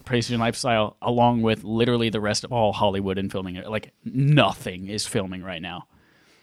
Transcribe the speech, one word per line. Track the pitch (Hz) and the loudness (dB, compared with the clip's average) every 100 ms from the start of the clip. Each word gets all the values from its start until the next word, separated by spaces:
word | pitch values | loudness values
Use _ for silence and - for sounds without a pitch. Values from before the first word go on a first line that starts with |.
PlayStation | - 123 113 117 | -2 -2 0 0
Lifestyle, | 117 - 127 113 107 - | 0 0 0 2 0 -2
along | - 120 120 120 | -2 4 4 4
with | 110 110 | 2 0
literally | 104 113 120 120 117 | 0 0 2 2 2
the | 104 | 0
rest | 104 104 | 0 -2
of | - | -2
all | 120 107 | 2 2
Hollywood | 98 107 98 98 95 | 2 0 0 -2 -2
and | 98 | -4
filming. | 98 92 90 | -6 -8 -10
Like, | 104 110 - _ | -6 -8 -8 _
nothing | - 127 139 151 98 - 104 90 95 | -6 0 4 6 4 0 -8 -10 -8
is | 107 - | -6 -4
filming | 117 92 92 | -4 -4 -8
right | 92 85 | -10 -10
now. | 87 87 - _ _ _ _ _ | -8 -10 -14 _ _ _ _ _